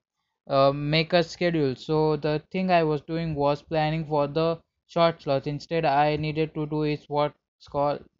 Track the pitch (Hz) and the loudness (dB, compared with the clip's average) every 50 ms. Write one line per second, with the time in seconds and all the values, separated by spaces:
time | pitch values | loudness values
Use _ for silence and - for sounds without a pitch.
0 | _ _ _ _ _ _ _ _ _ - 139 135 135 139 139 143 147 147 151 160 | _ _ _ _ _ _ _ _ _ -2 2 4 4 4 4 0 -2 0 0 0
1 | 165 160 - 175 170 170 - - 180 175 170 160 147 135 127 - - - 156 156 | 0 2 2 0 0 0 -4 -2 -2 0 0 2 0 0 -2 -4 -4 -2 0 0
2 | 156 156 156 147 143 151 151 156 - _ - 185 185 185 180 170 165 156 151 147 | 2 2 0 0 -2 -2 -2 -2 -6 _ -6 -4 0 2 2 2 4 2 0 -2
3 | - - 160 165 165 165 156 143 143 143 143 143 - - 165 156 156 151 156 160 | -4 -6 -6 -4 -4 -4 -2 0 0 0 0 -2 -4 -4 -2 0 0 0 0 -2
4 | 165 143 156 147 143 143 143 160 160 165 165 165 - _ _ _ _ _ - 175 | -4 -2 -2 -2 -2 0 0 0 0 0 -2 -4 -8 _ _ _ _ _ 0 2
5 | 170 165 160 - - 156 139 135 131 147 147 143 - - 170 165 160 151 139 143 | 2 2 2 0 -4 -2 -2 -2 -2 -4 -8 -8 -8 -4 -4 -2 0 0 2 2
6 | 147 151 151 151 151 156 151 156 160 151 - 156 151 147 151 151 151 151 151 147 | 2 2 2 0 -2 -4 -2 -2 -2 -2 -2 -6 -6 -4 -2 -2 -2 -2 -2 -4
7 | - _ 147 147 147 147 143 _ _ _ _ _ - - - 147 143 143 143 - | -6 _ -2 -2 -2 -2 -4 _ _ _ _ _ -20 -8 -4 -2 -2 -2 -2 -4
8 | - - _ _ | -8 -16 _ _